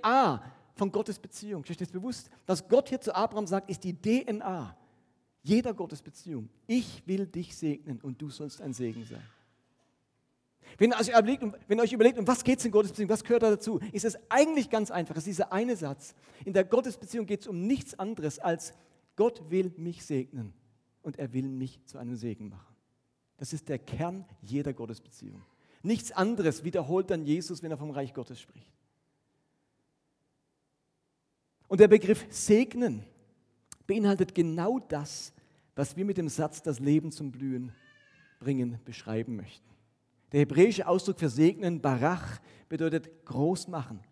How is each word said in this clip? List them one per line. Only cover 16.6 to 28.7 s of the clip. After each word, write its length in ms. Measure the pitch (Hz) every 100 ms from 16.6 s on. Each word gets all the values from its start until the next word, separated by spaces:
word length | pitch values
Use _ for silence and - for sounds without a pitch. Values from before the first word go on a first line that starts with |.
| 185
Gottesbeziehung 600 | 240 254 - 196 233 202
geht's 220 | 202 233
um 180 | 175 196
nichts 320 | 269 - -
anderes 400 | 190 220 151 -
als, 360 | 180 170 - - _ _ _ -
„Gott 340 | 226 233 156
will 240 | 185 185 165
mich 280 | 170 170 -
segnen 480 | 139 131 135 104 - _ _ _ _
und 160 | 160 135
er 160 | 135
will 140 | 127 135
mich 360 | 131 131 - -
zu 120 | -
einem 180 | 120 123
Segen 320 | 117 104 104
machen.“ 260 | 92 - _ _ _ _ _ _ -
Das 160 | 135
ist 160 | 156 -
der 100 | 131
Kern 460 | - - 170 190 185 -
jeder 320 | 101 139 143
Gottesbeziehung. 680 | 123 113 110 - - 107 98 - _ _ _
Nichts 300 | 175 220 -
anderes 540 | 185 196 220 160 120 165
wiederholt 440 | 175 139 185 185
dann 140 | 175
Jesus, 400 | 147 160 180 170
wenn 80 | 165
er 60 | 147
vom 140 | 151
Reich 220 | 139 131
Gottes 260 | 135 117 120
spricht. 300 | - - -